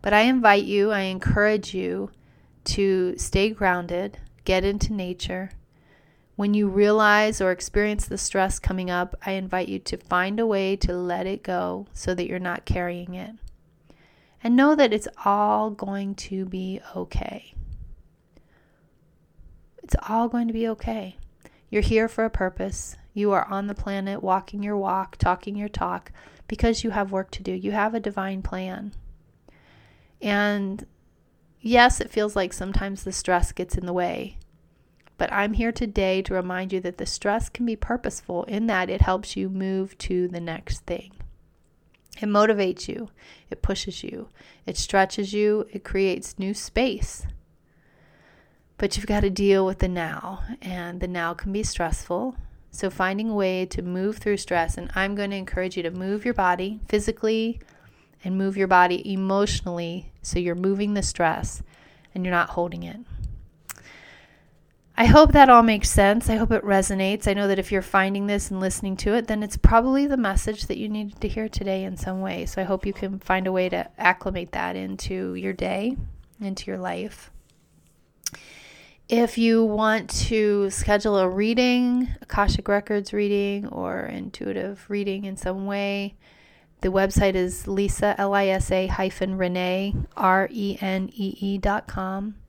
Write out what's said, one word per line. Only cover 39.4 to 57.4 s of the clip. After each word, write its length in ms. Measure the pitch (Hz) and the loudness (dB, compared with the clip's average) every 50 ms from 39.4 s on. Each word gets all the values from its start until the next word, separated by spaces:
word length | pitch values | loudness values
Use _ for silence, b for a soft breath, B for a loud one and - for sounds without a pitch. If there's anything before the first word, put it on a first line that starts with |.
| 190 190 | -4 -4
move 480 | 190 190 190 190 190 190 190 196 - _ | -4 -4 -4 -2 -2 -2 -2 -4 -8 _
to 280 | - - 185 180 180 180 | -6 -4 -2 0 -2 -2
the 120 | 180 175 | -4 -6
next 460 | 170 165 160 - - - - - _ | -8 -8 -8 -10 -6 -6 -6 -6 _
thing. 260 | - 175 170 - - - - - - - _ - _ _ _ _ _ _ _ _ _ _ _ _ _ - - | -8 -8 -8 -8 -14 -16 -16 -16 -16 -16 _ -20 _ _ _ _ _ _ _ _ _ _ _ _ _ -12 -6
It 60 | - 208 | -2 2
motivates 600 | 208 208 214 220 220 202 196 185 190 - - - | 4 6 6 6 4 2 2 0 0 -4 -6 -10
you. 220 | - - 233 202 - B B B B B B B | -8 -10 -10 -12 -16 B B B B B B B
It 120 | - - | -10 -2
pushes 420 | - - 196 190 - - 175 - - | -2 -2 -2 -2 -4 -8 -10 -10 -10
you. 260 | - - - 220 - B B B B B B B | -10 -12 -12 -14 -16 B B B B B B B
It 120 | - 175 - | -10 -6 -6
stretches 560 | - - - 196 190 190 - - 202 190 208 | -6 2 4 4 4 4 2 -6 -6 -2 0
you. 320 | 208 208 208 208 214 - - | 2 2 2 2 2 -2 -4
It 120 | - 202 - | -8 -14 -10
creates 540 | - - 190 196 190 180 - 196 - - - | -4 -2 0 2 2 0 -2 -6 -12 -10 -6
new 160 | 190 190 208 | -6 -4 -4
space. 720 | - - - _ 220 247 262 - - - - - - - - - - - _ _ _ b b b b b b b b b b b b b b b b b b b b b b b _ | -6 -8 -4 _ 0 0 0 0 -2 -4 -6 -6 -8 -10 -10 -10 -12 -18 _ _ _ b b b b b b b b b b b b b b b b b b b b b b b _
But 180 | 208 196 - | -4 -2 -2
you've 120 | - 202 - | -4 -4 -2
got 140 | 208 208 | 0 2
to 100 | 202 202 | 2 0
deal 340 | 185 196 202 196 196 196 190 | 0 2 4 4 6 6 4
with 140 | 190 190 185 | 0 0 0
the 80 | - 185 | 0 0
now, 560 | 180 180 165 160 156 - - 180 190 185 - - 240 269 | 0 -2 -4 -4 -6 -8 -10 -12 -8 -8 -8 -8 -8 -10
and 380 | - 190 180 180 175 175 175 180 | -10 -10 -8 -8 -8 -10 -8 -8
the 80 | 185 180 | -8 -6
now 260 | 180 180 170 165 175 | -4 -4 -4 -4 -4
can 180 | 170 - 208 | -6 -6 -4
be 120 | 196 208 214 | -4 -2 -4
stressful. 720 | - - - 175 160 156 - - - 175 180 226 262 247 - b b b b b b | -4 -2 -2 -2 -2 -2 -4 -4 -4 -4 -2 -2 -4 -6 -8 b b b b b b
So 220 | - - - 190 | -10 -6 -6 -6
finding 400 | 185 - 185 185 196 202 220 226 | -2 0 -2 0 0 -2 -4 -2
a 40 | 220 | 0
way 300 | 208 196 185 185 185 185 | 0 0 2 0 0 -2
to 160 | 185 - - | -4 -4 -6
move 360 | 175 180 180 185 190 202 214 - | -6 -4 -4 -2 -2 -2 -4 -2
through 200 | - 208 208 196 | -2 -2 -2 -2
stress, 400 | - - 180 175 165 165 - - | -2 -2 0 0 0 0 -2 -6
and 140 | 175 - - | -6 -6 -4
I'm 220 | 185 190 196 202 | -2 -2 -2 -2
going 160 | 202 202 196 | -4 -4 -4
to 40 | 202 | -4
encourage 400 | 196 185 190 - 185 185 190 180 185 | -6 -6 -6 -4 -4 -4 -4 -4 -4
you 60 | 170 | -6
to 60 | 165 | -6
move 360 | 180 180 185 190 202 208 208 | -6 -6 -4 -4 -4 -2 -2
your 100 | 247 233 | -2 0
body 440 | - 190 180 180 175 185 196 214 214 - - | 2 2 2 2 2 0 -6 -6 -8 -4 0
physically 720 | - 214 208 - 220 - - 220 220 220 | 0 0 2 0 -4 -2 0 0 0 2